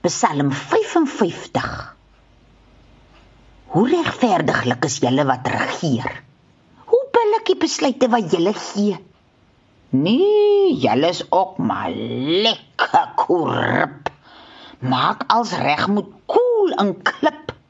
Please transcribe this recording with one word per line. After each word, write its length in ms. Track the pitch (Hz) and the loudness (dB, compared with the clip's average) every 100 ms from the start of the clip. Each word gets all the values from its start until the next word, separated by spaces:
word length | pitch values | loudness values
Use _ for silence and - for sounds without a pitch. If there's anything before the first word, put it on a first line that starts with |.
Psalm 460 | 175 - 214 143 143 | -2 0 0 2 0
vyfenvyftig. 1160 | 131 - 440 427 339 285 - 180 - - 127 113 117 - - _ _ _ _ _ _ _ _ _ - _ - - _ - - - | -2 0 0 2 0 0 0 -2 -2 -6 -6 -6 -10 -14 -20 _ _ _ _ _ _ _ _ _ -20 _ -20 -20 _ -20 -20 -2
Hoe 120 | 160 240 | 0 2
regverdiglik 1000 | 339 311 - 233 180 156 139 120 120 147 | 2 0 0 2 2 2 0 0 -2 -2
is 80 | - | 0
julle 240 | 127 131 139 | 0 2 2
wat 180 | 123 - | 0 -2
regeer? 640 | - - - 160 120 120 - - _ _ _ _ _ - | -4 -4 -4 -2 -2 -4 -10 -18 _ _ _ _ _ 0
Hoe 80 | 466 539 480 | 0 4 2
billik 300 | 415 440 440 | 2 0 0
die 80 | 370 | 0
besluite 480 | 320 - 294 - 247 | -2 0 -2 2 2
wat 160 | 233 175 | 2 0
julle 180 | 170 175 214 | 0 0 -2
gee? 400 | - 202 208 175 - _ _ _ _ _ _ _ _ 131 | -6 -2 -2 -2 -12 _ _ _ _ _ _ _ _ 0
Nee, 760 | 156 247 403 415 415 403 392 185 | 2 2 4 4 4 4 2 2
julle 300 | 123 120 160 175 | 2 2 2 -2
is 80 | - | 0
ook 320 | 175 190 - | 0 0 -2
maar 320 | 110 104 - 107 | -4 -2 -4 -6
lekker 1120 | 113 120 139 180 226 - - - - - - - | -6 -6 -2 0 0 -2 -10 -6 0 2 0 -4
korrup. 880 | - 180 143 - - - 156 - - - - - - - - - | 0 0 0 -2 -2 0 -2 -4 -10 -10 -20 -20 -20 -20 -20 -8
Maak 400 | 127 127 151 214 - | -4 0 0 -2 -2
als 240 | 226 214 180 | 0 0 -2
reg 320 | 135 147 127 | -2 0 0
moet 240 | 208 - - - | -2 -2 -16 0
koel 480 | - 494 453 381 - | 2 2 2 2 2
en 160 | 202 - - | -2 -2 -6
klip. 480 | - 302 - - - _ | -2 -2 -2 -16 -16 _